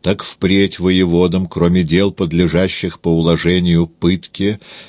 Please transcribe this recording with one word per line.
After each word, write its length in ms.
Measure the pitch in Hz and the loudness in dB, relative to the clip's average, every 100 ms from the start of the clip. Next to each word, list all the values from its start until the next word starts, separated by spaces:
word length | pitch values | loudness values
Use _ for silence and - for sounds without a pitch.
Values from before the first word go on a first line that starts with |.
Так 220 | 90 101 | -4 -4
впредь 560 | - - 92 98 98 - | -6 -4 0 2 0 0
воеводам, 680 | 90 92 90 85 90 92 92 | 0 2 2 2 2 0 -4
кроме 360 | - 85 90 | -2 0 2
дел, 280 | 82 85 101 | 2 0 0
подлежащих 880 | - 90 82 87 82 92 - 87 - | -2 -4 0 0 2 -2 -4 -8 -6
по 80 | 85 | -2
уложению 800 | 82 82 82 85 90 87 85 82 | 0 2 0 0 0 2 2 0
пытке, 760 | _ 87 92 - - 196 208 - - | _ -2 -2 -6 -4 -4 -4 -12 -20